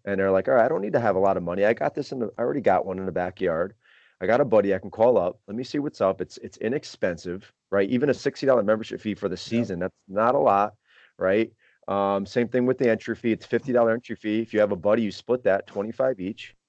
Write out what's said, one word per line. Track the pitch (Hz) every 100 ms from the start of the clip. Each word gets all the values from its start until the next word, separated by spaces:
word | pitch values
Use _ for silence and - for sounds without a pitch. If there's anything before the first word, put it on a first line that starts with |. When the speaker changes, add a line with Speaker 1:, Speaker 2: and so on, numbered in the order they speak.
| 101
Speaker 1:
and | 98
they're | 95
like, | 95 110
"All | 131
right, | 120
I |
don't | 165
need | 202
to | 147
have | 113 92
a |
lot | 98 92
of |
money. | 85 92
I | 104
got | 117 147
this | - 139
in | 131
the, | 110 -
I |
already | 123 147
got | 101 92 95
one | 92
in | 95
the |
backyard. | 90 90 - 92 80 98 - _ _ _ -
I | 92
got | 120
a | 135
buddy | 107 98
I | 95
can | 98
call | - 117 110
up. | 90 - -
Let | 110
me |
see | 123 147
what's | 143 -
up." | 98 98
It's, | 92 -
it's | 101 -
inexpensive, | 110 147 - - 98 85 90 92 - _ -
right? | 98 98
Even | 123 143
a |
sixty | 123 143 - 135
dollar | 123
membership | 101 110 110 104
fee | 110
for | 95 98
the |
Speaker 2:
Yep. | 90
Speaker 1:
season, | - 117 110 87
that's | 92 _ -
not | 95 117 139
a |
lot, | 135 98 104 - _ _ _ -
right? | 92 104 113 _ _ _ -
Um, | 101 98 98 98
same | 123 120
thing | 127 123
with | 127
the | 123
entry | 110 - 110
fee. | 120
It's | 104 -
fifty | 117 135
dollar | 120 117
entry | 117 - 107
fee. | 107 107
If | 113
you | 104
have | 104
a | 92
buddy, | 101 117
you | 104
split | - - 123
that, | 110 98 -
twenty-five | 101 107 117 131 95
each, | 90 113 - _